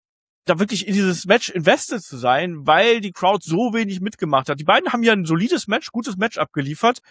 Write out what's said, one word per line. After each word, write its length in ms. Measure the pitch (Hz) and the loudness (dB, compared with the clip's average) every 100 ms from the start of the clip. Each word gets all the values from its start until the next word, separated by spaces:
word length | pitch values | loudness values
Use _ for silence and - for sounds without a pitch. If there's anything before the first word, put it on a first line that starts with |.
| _ _ _ _ - | _ _ _ _ -2
da 140 | 165 | 0
wirklich 260 | 208 202 196 | 0 -2 -2
in 80 | |
dieses 300 | 202 190 170 | 0 0 -2
Match 260 | 180 240 - | 2 0 2
invested 520 | 175 160 269 - 247 | 0 2 2 0 -8
zu 140 | - 127 | -8 -2
sein, 500 | 123 135 180 160 143 | 2 2 0 -4 2
weil 320 | 156 226 233 | 4 4 2
die 140 | 202 | -2
Crowd 320 | - 180 202 156 | -2 0 0 0
so 280 | 170 247 | 0 0
wenig 280 | 226 214 185 | -2 -4 -4
mitgemacht 480 | 196 - 165 139 131 | -8 -6 0 0 0
hat. 100 | 143 | -4
Die 60 | 151 | 2
beiden 260 | 208 370 | 2 2
haben 100 | 240 | 0
ja 120 | 226 | 2
ein 100 | 208 | 2
solides 460 | 160 165 233 349 - | 2 0 0 -2 -2
Match, 200 | 208 - | -4 -4
gutes 240 | 233 247 185 | -8 -8 -4
Match 200 | 226 - | -4 -2
abgeliefert. 640 | 156 151 139 151 233 247 _ | -4 -4 -6 0 0 0 _